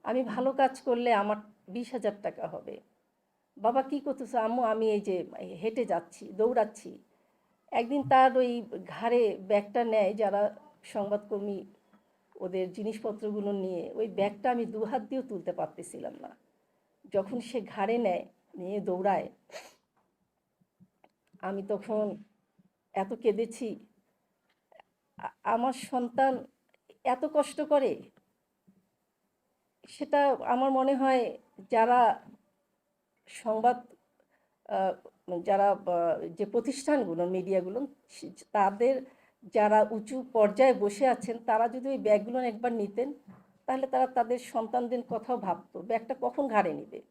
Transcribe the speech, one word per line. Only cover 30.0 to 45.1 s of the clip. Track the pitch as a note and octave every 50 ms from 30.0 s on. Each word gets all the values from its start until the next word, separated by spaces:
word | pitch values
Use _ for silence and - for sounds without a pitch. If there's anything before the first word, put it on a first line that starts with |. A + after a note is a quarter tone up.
| D4 C#4+ D4 C#4+ C#4+ C#4 B3 - -
আমার | - B3 B3+ C4 C4+
মনে | C4+ C4 C4 C#4 C#4
হয় | B3+ C4+ C4+ C4 B3+ A#3 - - - _ _ _ - F#3+ -
যারা | B3 A3 A3+ A#3 B3 B3 A#3+ A3 - - - - - - _ _ _ _ _ _ _ _ _ _ _ _ _ _ _ _ _
সংবাদ, | - - - - A3 A3 A3 A3 B3 B3 B3 - - _ _ _ _ _ _ _ _ _ _ _ _ _ _ _ -
আ, | G3+ F#3+ F#3+ F#3 F3+ - - - - _ _ - F3+ E3+
যারা, | F3+ G3+ G3 G3 G3 G3+
আ, | F#3+ G3 G3 F3 F3 E3+ E3+ E3+ D#3 - E3+ E3+ E3+
যে | - G#3
প্রতিষ্ঠানগুলো, | G#3 - A#3 A3+ C#4 C4 - - - D4+ C4+ A3 F3+ E3 E3+ F3 F3+
মিডিয়াগুলো, | F#3 F#3 F3 F#3+ F#3+ F#3 F3 F#3 G3+ B3 C#4+ C#4 - _ _ _
সে-, | - - - - - - - _
তাদের | - G#3 G3 G3 G3+ G#3 A#3+ C4 C4+ B3+ C4 - - _ _ _ _ _ - G3 -
যারা | A3 G#3 G#3 G#3+ G#3+ G#3 G#3+
উঁচু | A3+ G#3+ G#3+ - C4 C4 B3+ - -
পর্যায়ে | A3+ G#3 G#3 G3+ A3+ C4 C4 A#3+
বসে | G3 G3+ G3+ G3+ - C#4
আছেন, | B3+ A#3 B3 - B3 A3+ A#3
তারা | A#3 A#3+ A3 A3 A#3
যদি | A#3 A3+ B3+ B3 C4+
ওই | C4+
ব্যাগগুলো | - - G#3+ G#3 G#3 G#3 A#3 A#3+ B3+
একবার | B3+ A#3+ G#3+ A3 A#3 B3 A#3
নিতেন, | A3+ G3+ G3+ - A#3 B3+ C#4+ D4 - _ - - - _ _ _ _ _
তাহলে | - C4 C4+ C4+
তারা | C4 C4 B3+ C4
তাদের | B3+ B3+ B3 A#3 A3+ B3 B3
সন্তানদের | - - - A#3 A3+ A3 A#3 B3 A#3+ A#3 B3+ B3 A#3+
কথাও | -